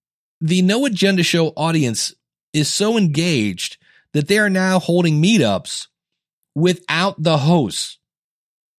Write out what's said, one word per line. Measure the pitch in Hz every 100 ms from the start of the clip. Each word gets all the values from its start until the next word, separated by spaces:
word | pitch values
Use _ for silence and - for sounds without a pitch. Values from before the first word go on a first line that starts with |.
| _ _ _ -
the | 160 180
No | 185 220 277
Agenda | 190 196 190
Show | 170 170 156 147
audience | 160 165 127 107 - - _ _ _
is | 151 147
so | - 208 226
engaged | 180 147 175 143 104 87 - - _ _ _
that | 147 147
they | 208
are | 208
now | 185 185 185
holding | - 175 170 151
meetups | 180 226 113 95 - - - _ _ _ _ _ _
without | 143 180 180 - 160 190 190
the | 160 151
hosts. | 147 175 107 - - - _ _ _ _ _ _ _